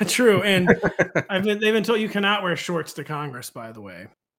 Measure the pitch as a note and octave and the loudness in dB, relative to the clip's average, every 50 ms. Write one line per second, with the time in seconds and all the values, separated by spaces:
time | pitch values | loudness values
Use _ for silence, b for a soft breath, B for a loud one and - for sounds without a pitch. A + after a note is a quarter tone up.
0 | G#3 - - - B3+ A3+ G3 F#3 G3+ G3+ F#3+ F#3 F3+ E3+ - - G#3 E3+ - - | -2 0 2 4 6 6 6 4 4 2 2 4 4 4 4 4 2 0 0 0
1 | F3+ - - F3 - - G3+ F#3 G3 G#3+ G#3 G#3 A3 G#3+ A3 A3 F#3 A3 A#3 A3 | -2 0 0 -2 -2 -2 -2 0 0 0 0 0 2 2 2 2 2 2 2 0
2 | A3 G#3 - G3+ G3+ G3+ G#3 G3+ F#3+ F3+ E3 - - - F3 D#3+ D3+ - - D#3 | 0 0 0 0 2 2 2 0 0 -2 -2 -2 -2 -4 -4 -4 -4 -6 -10 -12
3 | C#3 - D3+ D3 D3 C#3+ B2 B2 B2+ - - B2+ A2+ A2+ A2+ A2 G2+ F#2+ F2+ E2+ | -10 -8 -8 -6 -8 -8 -10 -12 -14 -14 -14 -14 -14 -14 -14 -14 -16 -16 -14 -16
4 | G2 - _ _ _ _ _ | -16 -18 _ _ _ _ _